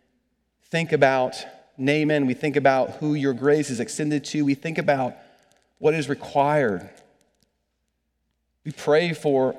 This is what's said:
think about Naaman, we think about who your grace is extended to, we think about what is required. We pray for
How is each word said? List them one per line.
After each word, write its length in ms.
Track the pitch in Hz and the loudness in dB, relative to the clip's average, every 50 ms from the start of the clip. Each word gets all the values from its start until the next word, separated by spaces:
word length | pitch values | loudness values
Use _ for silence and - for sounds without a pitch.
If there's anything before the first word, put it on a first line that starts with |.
| _ _ _ _ _ _ _ _ _ _ _ _ _ | _ _ _ _ _ _ _ _ _ _ _ _ _
think 260 | _ - 165 165 156 | _ -4 -4 -2 0
about 440 | 160 143 139 131 135 131 127 123 - - - - - - - _ _ - | 2 4 4 6 6 4 0 0 -4 -8 -14 -16 -18 -20 -20 _ _ -4
Naaman, 480 | 131 135 147 156 151 151 151 147 139 | 0 2 2 2 2 2 2 2 0
we 80 | 127 123 | 0 -2
think 220 | - - 151 135 | -2 -2 -2 0
about 360 | 147 135 139 135 131 127 127 | 2 4 4 4 4 0 -2
who 220 | - - 151 151 151 | -4 -6 -4 -2 -2
your 200 | 151 135 139 127 | 0 0 -2 -2
grace 360 | 117 131 147 147 156 147 139 | 0 2 2 2 2 2 -2
is 100 | 127 113 | -4 -6
extended 440 | 117 - - - 156 147 151 143 139 | -6 -6 -6 -6 -4 -2 -2 -4 -4
to, 180 | - - 151 147 | -4 -4 -2 0
we 100 | 139 139 | 0 0
think 240 | 139 - 165 160 170 | -2 -4 -8 -6 -4
about 380 | 156 147 143 135 127 123 - - - - _ _ _ _ _ _ _ _ _ - | 0 0 2 2 0 -4 -6 -10 -20 -20 _ _ _ _ _ _ _ _ _ -2
what 160 | - 151 156 | 0 0 0
is 160 | 165 143 131 | 0 -2 -4
required. 800 | 143 135 - - - 143 139 147 151 151 135 110 95 87 92 - - - - _ _ _ _ _ _ _ _ _ _ _ _ _ _ _ _ _ _ _ _ _ _ _ _ _ _ _ _ _ _ _ - | -6 -8 -8 -6 0 0 2 2 2 2 2 0 -2 -4 -6 -12 -20 -20 -20 _ _ _ _ _ _ _ _ _ _ _ _ _ _ _ _ _ _ _ _ _ _ _ _ _ _ _ _ _ _ _ -14
We 80 | 151 | -14
pray 420 | 143 - - 151 147 160 175 170 160 | -14 -6 -2 2 2 2 2 0 -4
for 420 | - - 151 139 131 131 127 - | -4 -2 0 0 2 0 0 -2